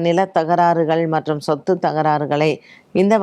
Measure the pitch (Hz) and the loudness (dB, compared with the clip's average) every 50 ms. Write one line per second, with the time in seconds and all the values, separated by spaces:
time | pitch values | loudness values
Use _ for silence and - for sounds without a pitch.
0 | 170 170 170 180 190 185 - 175 160 156 175 170 175 170 170 165 165 151 160 165 | 2 0 2 0 0 0 0 -2 0 0 2 2 2 2 2 2 0 0 0 0
1 | 165 160 160 156 - 156 151 147 - - 151 139 - - 185 175 - 160 147 156 | 0 0 -2 -2 -2 -4 -6 -4 -2 -4 -4 -4 -2 -2 -2 0 -2 -2 -2 0
2 | 156 156 151 147 151 135 147 147 151 156 131 - _ - - - _ _ - - | 0 0 0 -2 -2 -2 -2 0 0 0 -2 -4 _ -20 -20 -20 _ _ -2 0
3 | 190 202 220 214 | 2 2 2 2